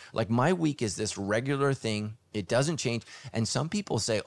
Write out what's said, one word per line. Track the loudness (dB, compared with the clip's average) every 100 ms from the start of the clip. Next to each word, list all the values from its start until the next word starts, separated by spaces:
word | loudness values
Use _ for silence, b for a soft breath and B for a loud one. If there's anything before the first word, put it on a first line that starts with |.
| B
Like, | -2 2
my | 4 4
week | 4 0 0
is | -2 -2
this | -4 -2
regular | 0 0 2 2 2
thing. | 0 -2 -2 -4 -10 _
It | -6 2
doesn't | 2 2 0
change. | -2 -2 B B -6
And | -2 0
some | 0 -2
people | -4 -2 -2
say, | 0 0